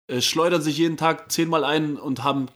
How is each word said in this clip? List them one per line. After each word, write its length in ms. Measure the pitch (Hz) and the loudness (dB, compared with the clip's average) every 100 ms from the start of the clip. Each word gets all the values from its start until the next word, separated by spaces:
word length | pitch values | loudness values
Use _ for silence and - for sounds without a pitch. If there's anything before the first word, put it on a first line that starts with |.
| - | -6
äh, 120 | 127 | -2
schleudern 400 | 123 156 165 175 | 0 2 2 2
sich 160 | 151 147 | 0 0
jeden 180 | 165 160 | 0 2
Tag 340 | 160 160 - | 0 0 -2
zehnmal 320 | - 165 165 139 | -2 0 0 0
ein 320 | 156 156 143 | 0 -2 -4
und 260 | 143 123 | -6 -4
haben 240 | 131 139 127 | -2 -2 -4